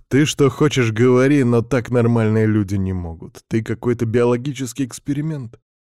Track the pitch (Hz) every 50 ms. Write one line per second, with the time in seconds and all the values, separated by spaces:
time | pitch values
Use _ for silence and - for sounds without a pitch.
0 | - - - 135 151 - - - 143 131 - - 151 147 - 135 123 113 107 113
1 | 120 127 127 123 131 139 147 147 127 120 120 117 117 - 143 127 117 - 123 120
2 | 117 117 117 117 110 107 110 110 110 107 104 107 104 95 104 98 95 92 92 92
3 | 87 82 85 82 - - - - - - - 113 113 113 110 - - 120 120 117
4 | 120 110 107 123 120 123 123 120 123 147 135 127 135 120 - - 139 117 - -
5 | _ - 143 143 147 160 156 143 127 113 - - _ _ _ _ _